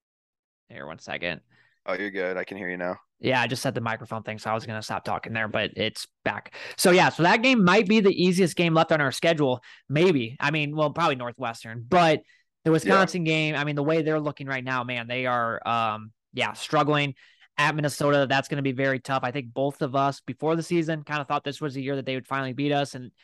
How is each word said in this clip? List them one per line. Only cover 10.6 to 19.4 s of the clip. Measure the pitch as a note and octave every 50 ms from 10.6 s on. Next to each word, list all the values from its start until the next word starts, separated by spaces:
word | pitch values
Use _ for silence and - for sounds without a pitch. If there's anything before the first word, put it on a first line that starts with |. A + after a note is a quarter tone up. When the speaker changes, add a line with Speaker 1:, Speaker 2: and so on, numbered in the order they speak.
| D3 C#3+ D3
Speaker 1:
well, | D#3 D3+ D3 C#3
probably | D3+ E3+ E3 C#3+
Northwestern, | B2+ B2 A#2+ A#2 - B2+ A#2 A2+ - - A#2 A2+ A#2+ A2+ A#2+
but | F#3 F3+ E3+ E3 D#3 C#3+ - _ _ _ _ _ _ _ -
the | D#3+
Speaker 2:
Yeah. | D#3+
Speaker 1:
Wisconsin | D#3+ - F#3+ F#3+ F#3+ F#3+ F3 - F#3 E3
game, | D#3+ D#3 D#3 D#3 D3+ D3+
I | C#3 C#3+
mean, | D3+ D3
the | C#3+ C#3+
way | D3 D#3+ E3 D#3
they're | D3+ D#3 D#3
looking | D3+ D3+ C#3 - D3
right | C3+ C3+ C3 B2
now, | C3 C3 B2+ A#2+
man, | B2 B2+ A#2+ A#2
they | A#2 B2 B2+ B2+
are, | B2+ B2 A#2+ A#2 A2+ A2+ - -
um, | - A#2 A#2 A2+ A2 G#2+ A2 G#2+ A2 - _ _ _ -
yeah, | B2 A#2+ G#2+ -
struggling | - - - - D3+ D3+ C#3+ D3 D3 C#3+ C#3 C3 - _ _ _ _ _ _ _
at | - D3 D3+ D3+
Minnesota. | D3+ D3 D3 B2 - D3+ C#3+ C#3+ C#3+ C#3 B2
That's | C3+ C3+ C3+ -
gonna | - C#3+ C#3
be | C3+ C3
very | A#2+ C#3 C3+ C3+ B2+
tough. | - - C#3 C3+ C3
I | B2+
think | B2 D3